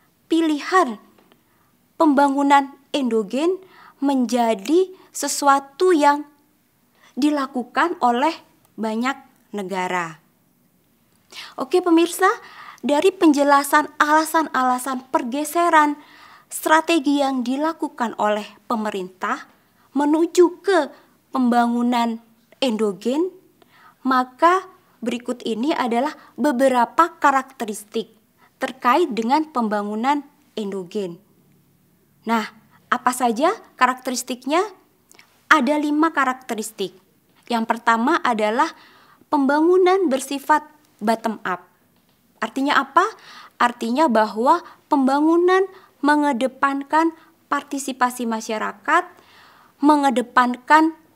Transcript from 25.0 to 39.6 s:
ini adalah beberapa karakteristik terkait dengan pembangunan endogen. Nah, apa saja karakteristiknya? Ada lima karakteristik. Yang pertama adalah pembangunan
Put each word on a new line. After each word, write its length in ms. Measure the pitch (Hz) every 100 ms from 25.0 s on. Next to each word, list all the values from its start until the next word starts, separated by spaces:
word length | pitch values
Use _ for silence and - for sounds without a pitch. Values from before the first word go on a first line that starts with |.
| 233 240 240 254 233
ini 240 | 214 285
adalah 400 | 349 247 233 294 - - -
beberapa 800 | 285 240 269 247 233 - 339 -
karakteristik 960 | 285 269 262 - 220 202 - 226 - _ _ _ _ -
terkait 480 | 254 - 247 359 320
dengan 340 | 220 226 302 311
pembangunan 760 | 247 220 208 208 214 262 294 285 _ _
endogen. 640 | - 202 190 180 208 185 170 _ _ _ _ _ _ _ _ _ _
Nah, 300 | - 226 214 - _ _ -
apa 240 | 247 247
saja 460 | 254 247 220 330 440 - -
karakteristiknya? 840 | 254 254 262 247 - 247 269 320 415 - _ _ _ _ _ _ -
Ada 280 | 302 247 302
lima 360 | 294 294 320
karakteristik. 840 | 311 262 254 - 220 214 - 185 - _ _ _ _ -
Yang 160 | 233 226
pertama 480 | 233 - 226 247 330
adalah 480 | 285 220 214 233 320 - - _ _ _ _
pembangunan 800 | 294 262 294